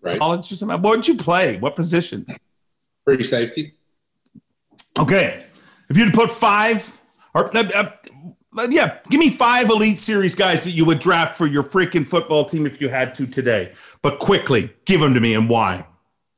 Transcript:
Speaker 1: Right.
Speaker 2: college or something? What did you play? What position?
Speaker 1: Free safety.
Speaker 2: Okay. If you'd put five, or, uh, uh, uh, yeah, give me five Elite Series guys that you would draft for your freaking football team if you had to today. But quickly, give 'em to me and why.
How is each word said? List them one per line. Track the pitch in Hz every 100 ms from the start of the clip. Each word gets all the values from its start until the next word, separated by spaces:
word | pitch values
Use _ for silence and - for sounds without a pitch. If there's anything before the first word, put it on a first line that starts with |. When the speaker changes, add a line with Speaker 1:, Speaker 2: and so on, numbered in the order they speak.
Speaker 1:
Right. | - -
Speaker 2:
college | 160 175 -
or | 185
something? | 220 175
What | 202 220
did | 330
you | 254
play? | 156 175 143 95
What | 127 -
position? | 170 165 156 107 - - _ _ _ _ _ _ -
Speaker 1:
Free | 131
safety. | - 120 113 160 151 _ _ _ _ _ _ - _ _ _ - - -
Speaker 2:
Okay. | 156 190 147 - - - - _ -
If | 151
you'd | 226 220
put | 233
five, | - 220 208 220 220 - - _ _ _ 170
or, | 175 226
uh, | 208 202
uh, | 214 - - 131 160 - _ -
uh, | -
yeah, | 302 214 - -
give | 294
me | 311
five | - 240 247 226
Elite | 220 214 196
Series | - 208 185
guys | - 185 165
that | 180
you | 165 160
would | 156
draft | 180 170 160 -
for | 156
your | 143
freaking | 139 190 175 - 135
football | 175 165 151 139
team | 165 143
if | -
you | 139
had | 131 127 -
to | 127
today. | 139 120 107 87 - - -
But | 190 -
quickly, | - 196 - 120 90 - -
give | 180
'em | 151
to | 123
me | 113 110
and | 113
why. | 117 98 90 - _ _ _ _